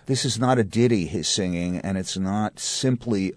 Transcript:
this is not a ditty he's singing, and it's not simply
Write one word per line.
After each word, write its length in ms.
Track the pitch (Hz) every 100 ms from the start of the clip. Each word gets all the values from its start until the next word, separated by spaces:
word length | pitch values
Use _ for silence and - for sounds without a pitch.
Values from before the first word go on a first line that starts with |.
| -
this 180 | 131 135
is 120 | 107
not 220 | 123 127
a 40 | 101
ditty 400 | 113 120 113 80
he's 240 | 101 78
singing, 480 | - 92 87 87 90
and 200 | 98 95
it's 200 | 90 -
not 420 | 95 101 107 -
simply 720 | - - 131 123 123 104 95